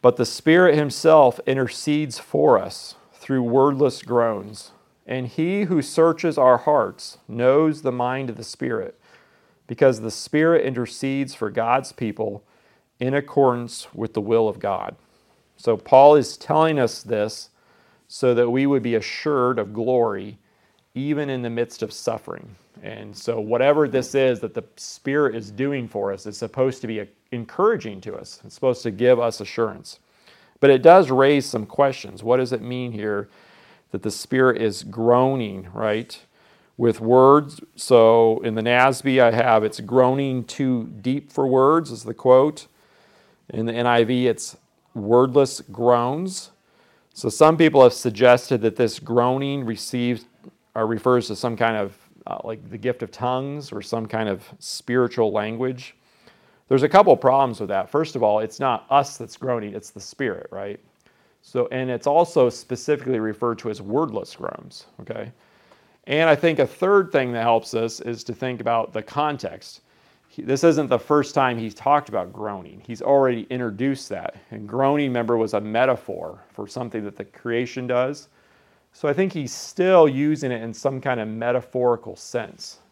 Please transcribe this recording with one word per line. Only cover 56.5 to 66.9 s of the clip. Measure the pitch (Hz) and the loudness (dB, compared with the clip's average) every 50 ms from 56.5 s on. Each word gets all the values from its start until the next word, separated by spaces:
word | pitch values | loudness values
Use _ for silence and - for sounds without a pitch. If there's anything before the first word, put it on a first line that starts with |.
| _ _ _ | _ _ _
There's | _ 131 131 135 | _ 2 2 2
a | 143 | 4
couple | - 190 208 196 135 | 6 6 6 6 4
problems | - - 131 131 135 139 127 113 98 | 4 4 2 2 4 2 0 -2 -8
with | 107 95 | -8 -4
that. | 101 98 95 - | -4 -4 -4 -2
First | - 143 160 156 - | -2 -4 -4 -2 -4
of | 131 113 | -2 0
all, | 107 104 107 | 0 0 0
it's | 110 107 - - | -2 -6 -8 -4
not | 139 131 120 107 - _ | -2 -2 -2 -4 -4 _
us | 135 139 143 - - | 2 2 2 0 -8
that's | - 117 110 - | -16 -16 -16 -16
groaning, | - - 131 123 117 104 104 101 | -10 -6 -6 -6 -6 -6 -10 -12
it's | 101 - - | -14 -16 -16
the | _ 101 | _ -20
Spirit, | - - - _ 139 117 92 - - - | -20 -20 -10 _ -6 -6 -6 -8 -12 -14
right? | - 95 101 101 104 - _ _ _ _ _ _ _ _ _ _ _ _ | -14 -12 -12 -12 -12 -16 _ _ _ _ _ _ _ _ _ _ _ _
So, | _ _ _ 123 123 - | _ _ _ -4 -4 -2
and | 131 127 131 127 | -4 -6 -4 -4
it's | 123 113 - | -6 -4 -2
also | 143 143 165 175 170 - 156 127 120 | 0 2 2 2 2 2 2 2 2
specifically | 117 - - _ 127 123 - - 151 143 131 131 131 113 | 2 -4 -12 _ -10 -10 -2 -4 -4 -2 -2 -4 -2 -2
referred | 110 110 104 - 123 120 113 107 | -2 -4 -6 -4 -4 -4 -4 -4
to | - 113 | -8 -10
as | 107 - | -10 -10
wordless | 98 98 110 143 165 139 107 101 - - - | -8 -4 -2 -2 -2 -2 -6 -10 -10 -12 -14
groans, | - - - - - - 139 - - - _ _ - | -12 -12 -12 -12 -12 -18 -20 -20 -20 -20 _ _ -20
okay? | 113 - 113 110 107 120 - _ _ _ _ _ _ _ _ _ _ _ _ _ _ | -16 -14 -12 -12 -12 -16 -18 _ _ _ _ _ _ _ _ _ _ _ _ _ _
And | - 139 151 165 165 | -4 0 2 4 4
I | 151 | 4
think | 143 - 170 156 - | 4 2 0 2 2
a | 135 | 0
third | 123 - - 170 190 | -2 0 -4 0 4